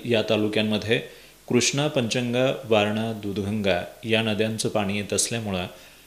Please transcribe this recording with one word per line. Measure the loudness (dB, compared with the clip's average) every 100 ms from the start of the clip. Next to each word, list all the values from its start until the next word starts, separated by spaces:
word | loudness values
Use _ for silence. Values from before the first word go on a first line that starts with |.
| 2
या | 0
तालुक्यांमध्ये | 2 2 2 2 2 0 0 0 -2 -14 -20 -14 0
कृष्णा, | 2 2 0 0
पंचगंगा, | 0 0 0 0 2 0 0 2
वारणा, | 2 4 0 -2 -4
दूधगंगा | -4 -4 -2 0 2 0 -2 -8
या | 0 0
नद्यांचं | 2 0 0 -2 -2
पाणी | 0 -2 -2
येत | -2
असल्यामुळं | 0 0 -2 -2 -4 -4 -8 -20 -20